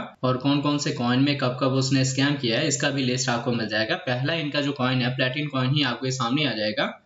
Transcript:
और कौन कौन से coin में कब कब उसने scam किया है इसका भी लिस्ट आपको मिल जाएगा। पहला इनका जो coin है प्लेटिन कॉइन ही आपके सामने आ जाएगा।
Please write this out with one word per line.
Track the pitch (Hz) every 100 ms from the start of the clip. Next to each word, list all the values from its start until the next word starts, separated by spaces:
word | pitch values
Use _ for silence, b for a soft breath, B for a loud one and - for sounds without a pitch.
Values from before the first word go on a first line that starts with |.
| - -
और | 127 127
कौन | 139 143
कौन | 147 147
से | 151
coin | 117 120 127
में | 143 135
कब | 127 127
कब | 135
उसने | 131 131 135 131
scam | - 143 135
किया | 117 113
है | 160
इसका | - 147
भी | 139
लिस्ट | 123 127 131
आपको | 117 127
मिल | 113 107
जाएगा। | 107 110 180
पहला | 131 123 143 165
इनका | 147 143
जो | 143
coin | 139 123 131
है | 120 131
प्लेटिन | 127 151 151
कॉइन | 131 127
ही | 151
आपके | 131 120 131
सामने | 131 117 143
आ | 139
जाएगा। | 107 107 107 180 -